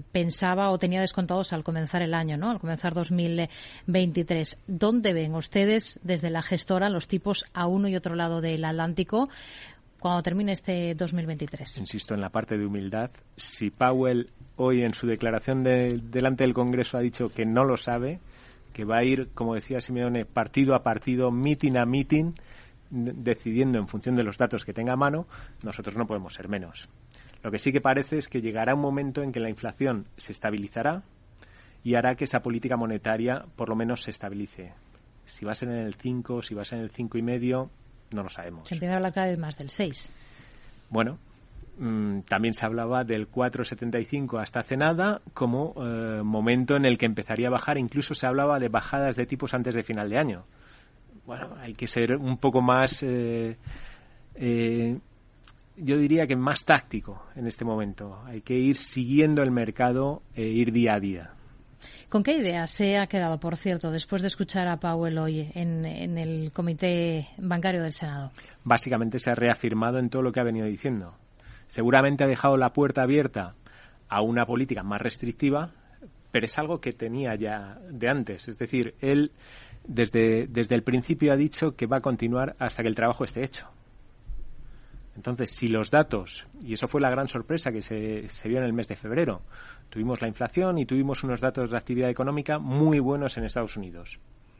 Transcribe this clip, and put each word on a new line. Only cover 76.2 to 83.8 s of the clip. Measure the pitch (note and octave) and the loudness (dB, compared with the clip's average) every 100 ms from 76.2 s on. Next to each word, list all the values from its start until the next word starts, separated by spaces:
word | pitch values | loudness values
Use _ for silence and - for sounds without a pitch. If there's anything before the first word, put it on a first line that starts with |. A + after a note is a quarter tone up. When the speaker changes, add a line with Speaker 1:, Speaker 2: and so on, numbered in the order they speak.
| - | -4
Speaker 2:
pero | F3 A#3 | -2 -2
es | - | -2
algo | D#3 E3+ | -4 -4
que | B2 | -6
tenía | - A2+ B2+ B2+ G#2+ | -6 -6 -4 -4 -2
ya | G#2+ G#2 G2 - F3+ | -4 -6 -8 -16 -14
de | B2+ A#2 | -2 0
antes. | C#3+ A2 F#2 - | 0 -2 -8 -10
Es | A2 | -8
decir, | A#2+ C3 A#2 - | -2 0 -2 -2
él | C3+ C#3+ D3+ - - - - - - | 2 4 2 -2 -20 -20 -20 -18 -4
desde, | A#2+ A2 A#2 A2+ A2+ C3 | 2 4 6 6 4 0
desde | A#2+ A2 A#2+ | 0 2 2
el | |
principio | B2 B2 - A#2 D3 | 2 0 2 2 4
ha | C#3 | 4
dicho | D3 - D#3+ - | 2 0 -2 0
que | A#2 | 0
va | C3 | 0
a | |
continuar | C3+ A2+ A#2 B2 C3+ - | 0 0 0 0 -2 -2
hasta | B2 - | -4 -2
que | A2+ | -2
el | A2 | 2
trabajo | A#2 - | 2 2
esté | B2+ A#2 | -2 -4
hecho. | C3 - - - | -6 -8 -16 -20